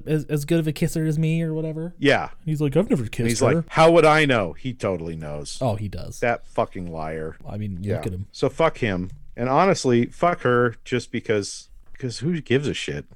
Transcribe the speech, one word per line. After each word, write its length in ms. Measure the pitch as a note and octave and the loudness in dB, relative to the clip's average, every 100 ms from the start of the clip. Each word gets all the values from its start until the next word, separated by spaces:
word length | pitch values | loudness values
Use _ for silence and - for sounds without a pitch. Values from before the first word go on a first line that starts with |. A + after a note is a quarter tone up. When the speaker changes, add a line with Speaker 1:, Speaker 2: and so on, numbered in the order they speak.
| - | 0
Speaker 1:
as, 200 | D#3 - | -2 0
as 200 | D3 C#3+ | -4 0
good 140 | E3 | 0
of 80 | D#3 | 0
a 40 | |
kisser 340 | D3 E3 E3 D#3+ | 0 -2 0 0
as 120 | D#3 | 0
me?" 220 | D#3 E3 | 0 0
or 120 | E3 | -2
whatever? 420 | D#3 D#3+ D#3 E3 - | -2 -4 -6 -8 0
Speaker 2:
Yeah. 300 | C#3 A#2 C#2 - - | 2 2 0 -8 -4
Speaker 1:
He's 160 | D3+ | -2
like, 140 | D3 D3+ | 2 2
"I've 140 | G#3 | 2
never 140 | F#3+ G#2+ | 0 -2
kissed 140 | - | -2
Speaker 2:
And 80 | A#2 | 0
he's 100 | A#2 | 2
Speaker 1:
her." 160 | C3 D#3+ | 2 2
Speaker 2:
like, 100 | D#3+ | 0
"How 220 | D#3+ D#3+ | 6 8
would 140 | E3+ D3+ | 8 8
I 200 | D#3 D3 | 6 6
know?" 280 | A#2+ F2+ | 4 0
He 200 | D2+ C3 | -4 -8
totally 420 | - A2 F2+ E2 D#2+ | -4 -2 -2 -4 -8
knows. 420 | D2+ D2 D2 - | -8 -8 -10 -4
Speaker 1:
Oh, 140 | C3 G#2 | -2 -2
he 120 | G2+ | -4
does. 320 | F2 - - | -8 -10 -2
Speaker 2:
That 260 | A#2+ A#2 - | 0 0 -4
fucking 440 | - A2+ G2 F2 | -2 -2 -4 -8
liar. 460 | D#2+ D#2+ D#2+ D#2+ D#2 - | -6 -6 -6 -8 -10 -10
Speaker 1:
I 100 | G#2+ | -8
mean, 220 | G#2+ F2 | -6 -6
Speaker 2:
Yeah. 140 | G2 F2 | -4 -4
Speaker 1:
look 100 | G2 | -4
at 60 | |
him. 140 | F#2 G2+ | -6 -10
Speaker 2:
So 180 | - C3+ | -2 -2
fuck 280 | - D#3+ - | 2 0 2
him. 300 | A#2 F2+ F#2 - - - | -2 -2 -4 -10 -16 -6
And 120 | B2 | 0
honestly, 560 | C#3 F#3+ E3+ C3+ A#2+ A#2+ | 4 4 4 4 2 2
fuck 340 | - F3 F3 | 0 0 2
her 340 | B2+ B2 B2 A2+ - | 2 2 2 -2 -4
just 260 | B2 - | -4 -4
because, 580 | A#2 - G#2+ G2 - - - - - | -8 -2 -2 -2 -10 -16 -20 -18 -10
'cause 220 | B2+ - | -8 -4
who 200 | C#3+ E3+ | -4 -4
gives 260 | - C3 C#3 | 0 0 2
a 60 | |
shit? 320 | - - - - | -4 -6 -8 -10